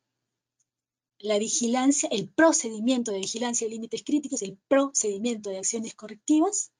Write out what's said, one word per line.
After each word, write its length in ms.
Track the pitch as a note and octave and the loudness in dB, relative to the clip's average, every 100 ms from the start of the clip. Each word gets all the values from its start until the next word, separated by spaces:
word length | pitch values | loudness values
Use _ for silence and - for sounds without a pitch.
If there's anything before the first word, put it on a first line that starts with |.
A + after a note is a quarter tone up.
| _ _ _ _ _ _ _ _ _ _ _ _ | _ _ _ _ _ _ _ _ _ _ _ _
la 180 | G#3 G#3 | 0 0
vigilancia, 720 | A3 - A#3 B3+ C4 C#4 D#4 | 0 0 0 4 4 2 0
el 160 | G#3+ E3 | -2 -2
procedimiento 840 | - E4 D#4 A3+ A3 A3+ B3+ A#3 | 4 6 6 -2 -2 0 0 0
de 80 | G3 | -4
vigilancia 480 | F#3+ A3 A#3+ A#3 A3+ | -6 -4 -4 -2 -4
de 60 | |
límites 300 | A3+ A3+ A3+ | -6 -8 -8
críticos, 380 | - D4 C4+ C4+ | -2 -2 -2 -6
el 160 | G3 G3 _ | -8 -12 _
procedimiento 840 | C#4 C#4 - G#3+ G3 A#3+ A3 G3+ | 2 2 0 -2 -2 -4 -4 -6
de 80 | F#3+ | -6
acciones 340 | G3 A3+ A3 | -6 -6 -8
correctivas 800 | - G#3+ G#3+ - D4+ F4+ - - | -12 -18 -12 2 4 4 0 -6